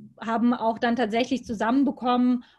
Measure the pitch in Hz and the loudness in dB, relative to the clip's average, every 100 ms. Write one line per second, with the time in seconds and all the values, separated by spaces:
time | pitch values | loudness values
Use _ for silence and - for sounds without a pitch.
0 | 214 - 220 226 240 247 226 220 240 233 | -20 -12 -4 0 2 2 0 0 -2 0
1 | 220 226 262 269 - 208 220 269 277 - | 0 0 -2 -4 -6 -4 0 2 2 0
2 | 247 247 247 247 - | 0 2 2 0 -4